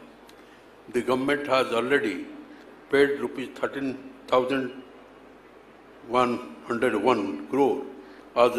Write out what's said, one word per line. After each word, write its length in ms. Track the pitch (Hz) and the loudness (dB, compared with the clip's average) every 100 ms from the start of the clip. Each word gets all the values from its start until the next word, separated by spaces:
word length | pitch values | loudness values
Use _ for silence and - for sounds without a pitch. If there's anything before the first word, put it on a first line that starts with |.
| - - - - - - - - - | -20 -20 -20 -20 -20 -20 -20 -20 -6
The 100 | 120 | -4
government 460 | 113 127 139 143 131 | 0 0 0 -2 2
has 200 | 131 120 | 2 2
already 580 | 117 123 143 110 87 - - - - - - - | 0 2 0 0 -4 -10 -16 -20 -20 -20 -20 0
paid 280 | 139 143 139 | 4 4 2
rupees 280 | 123 139 120 - | -4 -6 -10 -4
thirteen 420 | 120 135 135 - - - - | -6 -4 -6 -6 -12 -20 0
thousand 560 | 127 127 135 123 - - - - - - - - - - - - - 117 | 2 2 0 -4 -8 -18 -20 -20 -20 -20 -20 -20 -20 -20 -20 -20 -20 -2
one 480 | 123 123 117 - - - | 0 2 0 -8 -12 -6
hundred 280 | 117 123 107 | 0 0 2
one 460 | 127 120 - - - | 2 2 0 -6 -2
crore 360 | 135 139 - - - - - - 120 | 2 2 0 -6 -14 -20 -20 -4 2
as 160 | 120 | 4